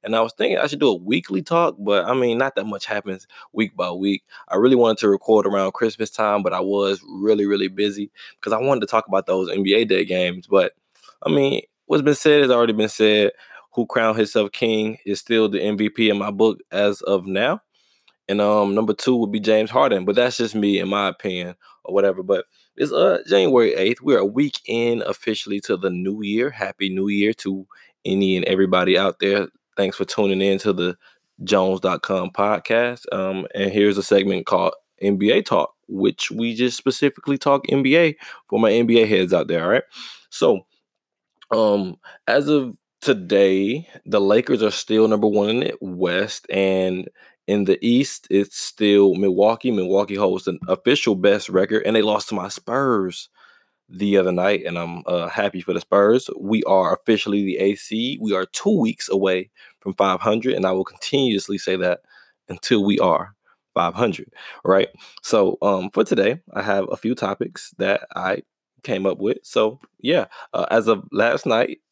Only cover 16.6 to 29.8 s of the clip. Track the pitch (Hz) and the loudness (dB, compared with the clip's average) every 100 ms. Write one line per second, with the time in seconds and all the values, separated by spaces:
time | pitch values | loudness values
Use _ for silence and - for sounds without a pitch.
16.6 | - 95 104 101 - 98 95 95 123 202 | -6 0 0 0 -2 -2 -2 -2 -2 -2
17.6 | _ _ _ _ _ _ - 101 104 107 | _ _ _ _ _ _ -4 0 2 2
18.6 | 101 101 110 104 - 123 107 107 104 107 | 2 0 0 0 0 0 0 -2 2 2
19.6 | 110 127 143 101 92 101 123 - 113 107 | 2 0 2 2 0 2 0 -2 -4 0
20.6 | 101 98 92 101 98 90 101 90 90 87 | 0 0 0 -2 -4 -4 -8 -6 -8 -14
21.6 | _ _ - 95 101 92 92 95 - _ | _ _ -2 2 2 0 -2 -2 -2 _
22.6 | _ - 147 143 190 180 - 196 180 123 | _ -6 -2 2 2 2 0 2 4 4
23.6 | 113 95 95 123 - 120 98 113 147 - | 2 2 -2 -2 2 2 2 0 -2 -4
24.6 | - 117 117 117 - 101 - 107 104 101 | -6 -2 0 -2 -4 -6 -4 -6 -6 -8
25.6 | - 95 95 87 95 107 101 107 135 113 | -4 -2 -2 -4 -6 -6 -4 -2 -2 -4
26.6 | 98 - 98 92 101 101 101 113 98 95 | -8 -4 -4 -2 -2 0 0 -2 -6 -8
27.6 | 95 - _ _ - 95 95 92 - 95 | -12 -20 _ _ -2 0 2 0 0 0
28.6 | 95 92 90 90 98 - 98 101 90 _ | 2 2 2 2 2 0 0 0 -2 _
29.6 | _ - | _ -4